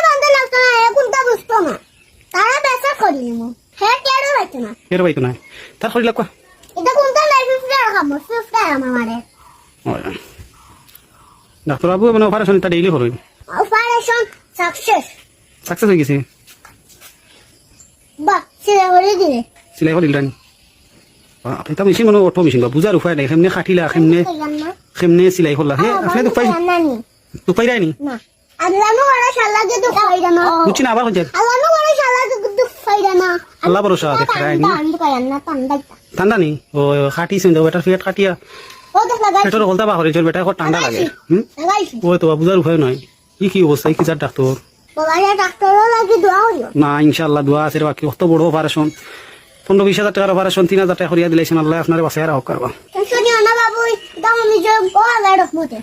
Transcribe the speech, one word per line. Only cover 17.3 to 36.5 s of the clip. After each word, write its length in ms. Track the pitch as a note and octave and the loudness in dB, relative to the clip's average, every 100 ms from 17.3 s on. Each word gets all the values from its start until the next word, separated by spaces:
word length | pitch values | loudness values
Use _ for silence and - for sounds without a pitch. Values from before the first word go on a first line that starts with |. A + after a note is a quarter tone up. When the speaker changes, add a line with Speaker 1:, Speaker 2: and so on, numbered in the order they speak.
| - _ _ _ _ - _ _ - | -20 _ _ _ _ -20 _ _ -6
Speaker 1:
বাহ, 220 | D4+ F#4 - _ | -2 -2 -6 _
সেলাই 240 | - G4+ F#4 | 0 2 4
করে 260 | F4+ G4 | 4 4
দিলে। 240 | F#4+ F4 A#3+ - _ _ | 2 0 -2 -6 _ _
Speaker 2:
সেলাই 180 | - D#3 | -2 0
করে 140 | E3 D#3 | 2 2
দিলেন? 200 | C#3 C#3 - _ _ _ _ _ _ _ _ _ _ | 0 -4 -8 _ _ _ _ _ _ _ _ _ _
বাহ, 80 | B2 C3+ | -12 -10
আপনি 140 | - | -8
তো 80 | D#3 | -2
মেশিন, 200 | G3 F3+ | 0 4
মানে, 120 | A3+ G#3 | 4 4
অটো 240 | F3+ F3+ | 4 2
মেশিন, 200 | E3 B2 | 2 2
বা 80 | A#2+ | 0
বুঝার 260 | C#3 G#3 | 0 2
উপায় 200 | F3 F3 | 2 0
নাই। 100 | D#3 C3+ | -2 0
কেমনে 220 | D#3+ F#3 | 2 2
খাটিলা, 340 | F3+ D#3+ F3+ D#3 | 0 0 0 0
কেমনে, 300 | E3+ D#3+ E3+ | 2 4 4
Speaker 1:
আমি 80 | |
তো 80 | F3 D4+ | 0 -4
জানি 200 | D4+ D4+ | -8 -6
না। 80 | D#4+ F#4 _ - | -8 -12 _ -2
Speaker 2:
কেমনে 320 | F3 E3+ F3+ | 2 4 4
সেলাই 240 | F3+ D#3 | 2 0
করলা? 200 | C#3+ D3 | 0 -2
হে, 120 | C3+ A#3 | 0 0
Speaker 1:
আমার 160 | F#4+ | 0
Speaker 2:
আপনি 180 | D#4+ F4+ | 0 0
তো 60 | - | 0
Speaker 1:
তো 60 | |
Speaker 2:
পাই-, 120 | - - | 0 0
Speaker 1:
জানা 320 | E4+ F4 F4 | 0 0 0
নেই। 180 | D#4 A#3 - _ _ - | 0 -4 -12 _ _ -10
Speaker 2:
তো 80 | - | -4
পাইরাই 260 | F3+ A#3+ A#3+ | 0 0 0
নি? 100 | D#3+ D3 | -2 -4
Speaker 1:
না। 200 | C#4 A#3 _ _ _ - | -10 -10 _ _ _ -6
আল্লাহ 300 | E4+ F#4+ G#4+ | -2 0 2
নু 120 | A4+ C#5 | 2 2
বড় 180 | B4+ B4 | 2 0
শালা 260 | B4 G#4+ G#4+ G#4+ | 0 -2 -2 -2
কে 80 | G4+ | -2
দুঃখ 160 | B4 G4+ G#4 | 0 0 0
পাইরা 220 | F4+ F4 | 0 2
না। 120 | E4+ F4 E4 | 2 2 2
Speaker 2:
বুঝছি 180 | D#4+ C#4+ | 0 0
না, 60 | C4 | 0
আবার 120 | A3 | 0
হচ্ছে। 140 | A#3 F#3 | 0 -2
Speaker 1:
আল্লাহ 360 | E3 F4+ A#4 B4+ | -2 -2 0 2
নু 60 | D#5+ | 2
বড় 140 | D#5+ D5+ C#5 | 2 2 0
শালা 220 | C5 B4 A#4 | 0 0 -2
কে 60 | A#4 G4+ G4+ | -4 -4 -2
দুঃখ 140 | B4 - | -4 -4
পাইরা 280 | A4 G4+ F#4+ | -2 0 2
না। 160 | F#4 F#4 F4 - - | 2 0 -2 -8 -6
Speaker 2:
আল্লাহ 200 | F3 F#3+ | 0 0
ভরসা, 260 | G3+ F3+ D#3 | 2 0 0
Speaker 1:
আমি 100 | C#3 | -2
Speaker 2:
দেখা 200 | - D#3+ | -2 -2
যায় 160 | D3 | -2
নি। 80 | E3 | 0
Speaker 1:
ঠান্ডা, 160 | G#3+ E4 | 0 0
আমি 120 | D#4 | -2
তো 60 | E4+ | -2
পাইরা 220 | D#4 B3+ | -2 -2
না, 180 | B3+ C#4+ | -4 -6
ঠান্ডা। 300 | E4 C#4+ C4 C#4+ - - _ - | -6 -6 -4 -6 -8 -20 _ -2
Speaker 2:
ঠান্ডা 200 | G3 A3+ | 0 0
নি? 120 | D#3 | -2